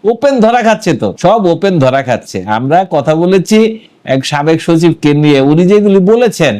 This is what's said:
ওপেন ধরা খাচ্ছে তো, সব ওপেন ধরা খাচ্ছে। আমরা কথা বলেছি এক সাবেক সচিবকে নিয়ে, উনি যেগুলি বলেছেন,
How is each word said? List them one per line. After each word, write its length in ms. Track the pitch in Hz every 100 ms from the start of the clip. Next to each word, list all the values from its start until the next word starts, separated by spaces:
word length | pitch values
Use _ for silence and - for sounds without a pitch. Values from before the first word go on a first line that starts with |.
ওপেন 360 | 196 226 285 262
ধরা 220 | 220 240
খাচ্ছে 320 | 226 214 180
তো, 200 | 123 104 -
সব 200 | 175 226 185
ওপেন 340 | 165 196 175
ধরা 220 | 131 135
খাচ্ছে। 420 | 127 113 - 98 92
আমরা 400 | 110 131 170 185
কথা 240 | 156 131 156
বলেছি 640 | 175 190 160 214 220 220 - _
এক 220 | - 135 135
সাবেক 360 | 147 151 165
সচিবকে 520 | - 165 170 151 147
নিয়ে, 280 | 147 151 139
উনি 220 | 135 156 180
যেগুলি 340 | 208 202 196
বলেছেন, 600 | 185 233 240 - 147